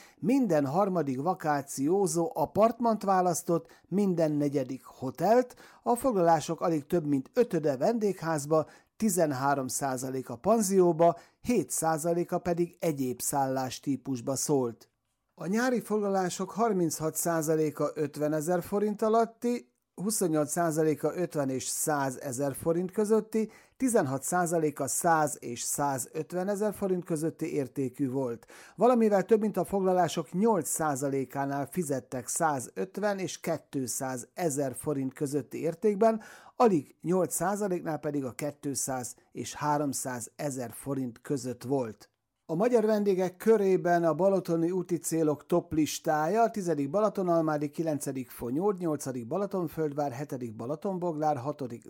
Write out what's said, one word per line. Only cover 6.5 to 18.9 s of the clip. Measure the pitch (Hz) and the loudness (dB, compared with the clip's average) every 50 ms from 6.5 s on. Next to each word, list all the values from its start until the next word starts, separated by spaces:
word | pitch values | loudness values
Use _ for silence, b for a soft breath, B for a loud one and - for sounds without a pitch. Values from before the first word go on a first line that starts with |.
| 165 - | -4 -2
alig | - 185 165 151 143 | -2 0 0 -2 -2
több | - - 175 156 | -2 -2 -2 0
mint | 147 143 135 131 - - | 2 0 0 -2 0 0
ötöde | 247 233 240 185 165 147 156 139 123 | 0 0 2 0 0 0 0 0 2
vendégházba, | 143 196 233 240 214 202 180 - 160 160 165 151 139 147 160 156 147 B B B B B _ | 2 2 2 2 0 0 -2 -2 -2 -2 -2 -2 0 2 2 2 2 B B B B B _
tizenhárom | - 214 220 175 185 170 151 139 123 135 143 143 139 131 127 | -2 0 0 2 2 2 2 2 0 0 0 2 0 0 -4
százalék | - - 147 135 131 127 131 131 131 131 123 - | -4 -4 -2 -2 -2 -4 -4 -6 -6 -6 -6 -8
a | 123 | -10
panzióba, | 117 - 185 220 233 214 185 196 190 180 175 170 156 170 170 165 B B B B B | -4 2 2 4 4 4 4 4 6 6 6 6 6 6 4 4 B B B B B
hét | - - 247 220 143 - | -4 0 0 0 0 0
százaléka | - - 160 160 160 156 151 170 170 175 175 - 180 175 | -2 -2 0 0 0 0 0 0 0 0 0 -2 -2 -4
pedig | - 180 175 165 175 170 - _ | -2 -2 0 0 0 -2 -4 _
egyéb | - 170 151 135 135 127 123 123 | -2 -2 0 0 -2 -2 -2 -4
szállástípusba | - - - 143 135 135 131 131 131 127 - - - 147 139 127 - 135 135 120 117 139 135 | -4 -2 0 0 0 0 0 0 -2 -4 -6 -6 -4 -2 -4 -2 -2 -4 -6 -4 -2 -4 -2
szólt. | 127 - - 151 135 127 120 113 - - _ _ _ _ _ _ _ _ _ _ | -2 0 2 2 2 2 0 -4 -8 -14 _ _ _ _ _ _ _ _ _ _
A | - 165 165 | -10 -6 -2
nyári | 196 226 247 262 254 220 | 0 0 2 2 0 0
foglalások | - - 208 214 202 202 196 190 185 175 - - 190 180 | -2 -2 -2 0 0 0 0 0 0 0 -2 -4 -6 -6
harminchat | - 190 226 233 208 185 175 160 147 - 156 160 151 | -2 0 0 2 2 2 2 0 0 -2 -4 -4 -4
százaléka | - - 170 170 165 156 151 160 156 156 151 143 - 151 147 - | -2 -2 0 0 0 0 2 2 2 2 0 0 -2 -2 -2 -2
ötvenezer | 156 156 143 143 143 147 151 156 156 147 165 180 175 165 | -2 -4 -4 -2 -2 -2 0 0 -2 0 0 -2 -2 -2
forint | - 196 202 202 214 | -2 -2 -2 0 -2